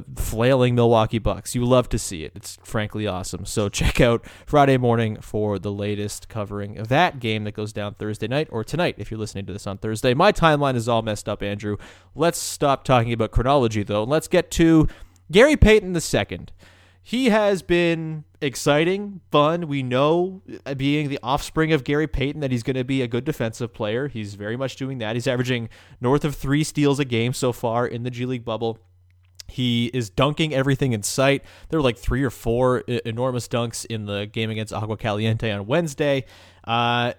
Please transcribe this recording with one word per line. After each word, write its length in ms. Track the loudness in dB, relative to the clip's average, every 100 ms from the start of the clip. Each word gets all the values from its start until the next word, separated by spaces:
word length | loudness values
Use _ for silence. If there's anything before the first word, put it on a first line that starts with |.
| -6 -6
flailing 580 | -4 0 4 4 4
Milwaukee 460 | 4 6 6 2 0
Bucks. 340 | -2 -4 -4
You 120 | -2 4
love 240 | 4 2
to 100 | -2
see 240 | -6 -8
it. 80 | -10
It's 240 | -12 -18 -18
frankly 420 | -8 -6 -4 -4 -4
awesome. 400 | -4 -8 -10 -6
So 220 | -2 -2
check 320 | 0 0 4
out 260 | 4 4 -2 -20 0
Friday 320 | 4 6 4
morning 400 | 4 2 0 -4
for 400 | -6 -4 -2 -2
the 140 | -6
latest 560 | -6 -4 -4 -6 -10 -12
covering 480 | -8 -8 -8 -10 -8
of 100 | 0
that 320 | 2 2 0
game 240 | -4 -2
that 120 | -4 -6
goes 180 | -8
down 220 | -6 -8 -6
Thursday 340 | -8 -6 -4
night, 180 | -2 -2
or 120 | -6
tonight 320 | -4 -2 -2 -4
if 140 | -8
you're 80 | -8
listening 280 | -8 -8 -10
to 40 |
this 160 | -10 -8
on 120 | -8
Thursday. 340 | -6 0 2
My 180 | 4 4
timeline 440 | 4 4 4 2 0
is 120 | 0
all 140 | 0
messed 260 | 0 -4 -6
up, 160 | -6
Andrew. 320 | -6 -6 -4 -6 -8 -20 _ -2
Let's 240 | -2 0
stop 460 | -6 -2 0 0 4
talking 260 | 4 4
about 200 | 0 0
chronology, 520 | 0 2 4 2 0
though, 200 | -2 -2
and 60 | 0
let's 200 | -2 2
get 200 | 0 2
to 360 | 4 6 6 6 0 -18 _ 2
Gary 240 | 6 6 8
Payton 380 | 8 8 4
the 80 | -4
second. 500 | 0 -2 -2 -8 -14 -20 -20 _ _ _
He 280 | -6 0 2
has 320 | 4 4 0
been 640 | 2 2 2 0 -4 -8 -12 -6
exciting, 800 | -6 -2 2 4 4 0 -4 -12 0
fun. 380 | 2 4 2 -2
We 120 | -4
know, 600 | 0 2 4 2 0 -6 -16 -14 -8
uh, 80 |
being 340 | -2 0 0 -2
the 120 | -4
offspring 480 | -2 -2 -2 0 2
of 140 | 2 2
Gary 200 | 0 0
Payton, 360 | -2 -4 -4
that 100 | -2
he's 120 | -2
gonna 200 | -2 -4
be 180 | -2 -2
a 60 | -2
good 160 | -4
defensive 500 | -4 -4 -4 -6 -10
player. 360 | -6 -4 -4 -4
He's 240 | -8 -10
very 240 | -8 -8 -6
much 180 | -6 -6
doing 220 | -8 -6
that. 180 | -6 -4
He's 120 | -2
averaging 420 | 0 0 -2 -6 -14 -20 -4
north 240 | 2 2 2
of 100 | -4
three 300 | 0 0 0
steals 340 | 2 2 2
a 60 | 0
game 260 | 0 0
so 220 | 0 -2
far 340 | -2 -2 0 -2
in 160 | -4
the 60 | -8
G 160 | -6 -6
League 180 | -6
bubble. 340 | -6 -4 -4 -6 _ _ _ _ _ -20 -12
He 380 | -4 0 0 0
is 160 | -2 -4
dunking 440 | 0 0 2 -2
everything 380 | 0 0 2 0
in 100 | -2
sight. 440 | -2 0 2 2 -4 -20 -4
There 100 | 0
were, 40 |
like, 140 | 0 0
three 260 | -2 0
or 60 | 0
four 540 | -2 -2 2 2 2 -2
e-, 140 | -4 -4
enormous 420 | -4 -4 -4 -4
dunks 380 | -2 -2 -6 -8
in 220 | -8 -6
the 180 | -6 -6
game 240 | -4 -4
against 240 | -4 -6
Agua 240 | -6 -6 -4
Caliente 520 | -2 0 0 0 -2
on 160 | -4 0
Wednesday. 600 | 0 0 -2 0 0 -4 -14 -20 -14 -4
Uh, 480 | 0 2 0 -2